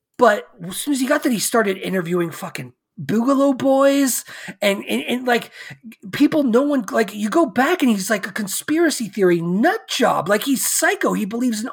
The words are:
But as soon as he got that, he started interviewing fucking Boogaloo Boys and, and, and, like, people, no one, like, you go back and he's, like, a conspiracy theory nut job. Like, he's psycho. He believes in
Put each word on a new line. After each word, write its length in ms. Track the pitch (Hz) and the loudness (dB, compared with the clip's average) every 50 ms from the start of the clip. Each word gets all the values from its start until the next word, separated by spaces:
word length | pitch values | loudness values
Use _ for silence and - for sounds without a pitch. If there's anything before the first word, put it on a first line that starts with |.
| _ _ _ - | _ _ _ 4
But 300 | 247 220 208 202 - - _ - 170 | 4 4 4 2 -2 -10 _ -16 -14
as 140 | 180 190 - | -12 -10 -8
soon 160 | - 294 285 | -4 -4 -2
as 60 | 247 | -2
he 80 | 269 247 | 0 0
got 160 | 294 302 302 | 0 0 2
that, 80 | 294 | 0
he 80 | 240 185 | 0 0
started 380 | - - - 233 214 202 190 196 | -2 0 0 2 2 2 -2 -4
interviewing 540 | - 175 185 190 170 165 175 175 170 165 | -4 -4 -4 -4 -2 -2 -2 -2 -2 -2
fucking 420 | 143 - - 165 - - 131 120 - _ _ _ _ - | -6 -10 -12 -12 -12 -12 -14 -14 -16 _ _ _ _ -14
Boogaloo 580 | 143 135 190 226 233 269 277 262 277 277 269 226 | -6 -2 0 0 2 2 2 4 4 2 2 2
Boys 680 | 247 269 269 269 277 277 277 277 277 254 - - - - - - - - - - | 2 2 4 4 4 4 4 4 2 0 0 -4 -8 -10 -16 -16 -16 -16 -10 -2
and, 220 | - 202 196 202 - | -2 0 0 -2 -4
and, 180 | - 214 240 285 | -4 -4 -4 -2
and, 240 | - 240 254 254 247 | -4 -4 -4 0 0
like, 240 | 233 226 - - - - - - - - _ 226 - _ - 196 - | 0 0 -2 -6 -14 -20 -18 -18 -20 -20 _ -20 -20 _ -16 -12 0
people, 300 | - 285 294 - 311 285 | 2 2 4 4 2 2
no 180 | 247 214 240 | 2 2 2
one, 240 | 285 294 294 262 196 - | 2 2 0 0 -2 -2
like, 220 | 262 233 220 196 - | 0 0 0 0 -2
you 160 | 208 208 214 | -6 -6 0
go 160 | 202 339 330 | 2 2 2
back 360 | 240 - 240 262 302 359 349 | 2 2 0 0 0 2 2
and 100 | 294 247 | 2 2
he's, 180 | 220 196 185 - | 2 2 0 -2
like, 160 | 220 196 - | -2 -4 -4
a 60 | 220 | -6
conspiracy 800 | - - 208 185 - - - - 302 320 339 311 - - 233 185 | -8 -8 -8 -6 -6 -8 -4 -2 0 2 2 2 2 -2 -6 -6
theory 320 | - 214 190 180 175 170 | -2 2 2 4 4 2
nut 460 | 165 170 180 202 247 349 415 453 - - | 0 0 0 2 2 2 0 0 -4 -8
job. 400 | - - 240 180 - 147 143 175 | -2 0 0 2 2 0 0 0
Like, 140 | 208 214 - | 0 0 0
he's 220 | 277 269 208 - | 0 -2 0 0
psycho. 460 | - - - 320 339 392 370 349 226 | -2 -2 0 0 0 0 0 0 0
He 140 | 180 190 214 | 0 0 -2
believes 360 | 190 226 240 254 254 220 208 | -4 -4 -2 -2 -2 -2 -2
in 80 | 220 269 | -6 -8